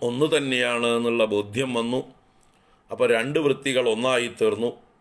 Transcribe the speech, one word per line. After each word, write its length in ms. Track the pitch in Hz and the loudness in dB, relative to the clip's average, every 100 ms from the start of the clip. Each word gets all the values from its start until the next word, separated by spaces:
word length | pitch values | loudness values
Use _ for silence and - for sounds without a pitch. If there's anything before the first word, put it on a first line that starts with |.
ഒന്നു 220 | 120 123 156 | -4 0 2
തന്നെയാണ് 600 | 156 139 127 123 120 117 | 2 0 0 0 0 0
എന്നുള്ള 360 | 117 117 117 110 | 2 0 0 2
ബോധ്യം 480 | 104 101 110 135 | 0 -2 -4 -2
വന്നു. 280 | 120 117 127 - - _ _ _ _ _ _ - | -2 -2 -4 -6 -16 _ _ _ _ _ _ -10
അപ്പോൾ 160 | 110 123 | 0 2
രണ്ട് 300 | 113 123 156 | 2 0 2
വൃത്തികൾ 460 | 143 135 139 127 120 | 2 0 0 0 0
ഒന്നായി 380 | 110 127 127 120 | 0 0 0 -2
തീർന്നു. 420 | - 110 104 117 - _ _ | 0 0 0 -2 -6 _ _